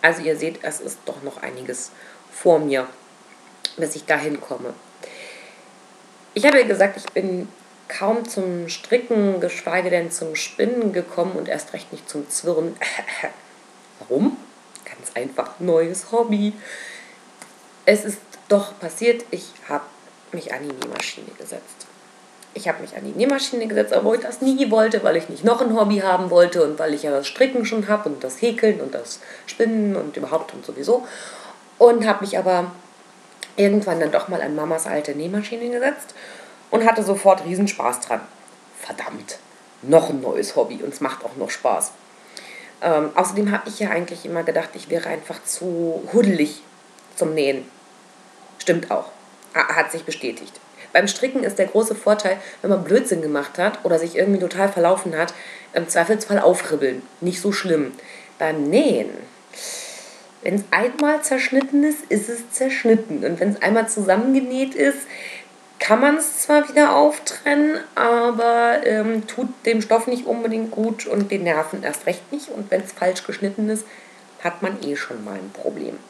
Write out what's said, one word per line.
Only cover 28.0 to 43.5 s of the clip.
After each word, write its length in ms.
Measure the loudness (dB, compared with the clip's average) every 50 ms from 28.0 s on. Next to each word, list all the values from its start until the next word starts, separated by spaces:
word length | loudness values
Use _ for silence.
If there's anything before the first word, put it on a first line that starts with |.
| 0
und 160 | -4 -6 -6
das 180 | -8 -10 -4 0
Häkeln 400 | 0 0 2 4 4 2 4 2
und 140 | -4 -6 -8
das 260 | -8 -10 -10 -14 -14 -16 -20 -20 -18 -16
Spinnen 500 | -18 -2 0 0 2 2 0 0 0 0
und 200 | -2 -4 -6 -6
überhaupt 380 | -8 -6 -2 -2 -4 -4 -4 -14
und 100 | -14 -14
sowieso. 420 | -12 -10 -8 0 2 2 2 2 -6 -14 -16 -16 -16 -16 -16 -18 -18 -20 -20 -20 -20 4 8
Und 280 | 8 8 8 6 4
hab 140 | 2 2 0
mich 180 | -2 -4 -2 0
aber 320 | 2 2 2 2 0 -2 -8 -16 -20 -20 -20 -20 -20 -20 -20 -20 -20 -20 -18 -18 -18 -12 0
irgendwann 440 | 2 4 4 4 4 2 2 0 0
dann 120 | 0 2
doch 160 | 2 0 0 0
mal 120 | -4 -4
an 140 | -2 -2 -4
Mamas 320 | -4 -2 -2 -2 -2 -2
alte 260 | -2 -4 -4 -2 -4
Nähmaschine 580 | -6 -4 -4 -2 -2 -4 -4 -4 -8 -6 -6 -4
gesetzt 440 | -2 0 0 -2 -2 -4 -14 -18 -18 -20 -20 -20 -20 -20 -20 -20 -20 -20 -8 0
und 160 | 0 4 6
hatte 160 | 6 4 4
sofort 420 | 2 0 0 4 6 6 6 6 2
Riesenspaß 560 | -4 0 2 0 0 0 -2 -2 -2 -2 -2
dran. 200 | -4 -4 -4 -6 -6 -12 -20 -20 -20 -20 -20 -20 -20 -20 -20 -18
Verdammt, 580 | -14 -14 -12 -10 -10 -10 -10 -12 -14 -14 -16 -18 -18 -20 -20 -20 -20 -20 -20 -14
noch 280 | 0 6 6 6 6 4
ein 100 | -4 -4
neues 360 | -2 -2 -2 -2 -2 0 0
Hobby 240 | 0 0 0 -2 -8
und 100 | -8 -8
es 80 | -6 -4
macht 240 | -4 -4 -4 -6 -10
auch 120 | -10 -8
noch 140 | -8 -8 -8
Spaß. 420 | -8 -2 0 0 0 0 -2 -6 -8 -16 -20 -20 -20 -20 -20 -20 -20 -18 -18 -18 -18 -18 -20 -20 -14 -4
Ähm, 280 | 0 2 2 2 2 2 2
außerdem 360 | 0 0 2 0 0 0 0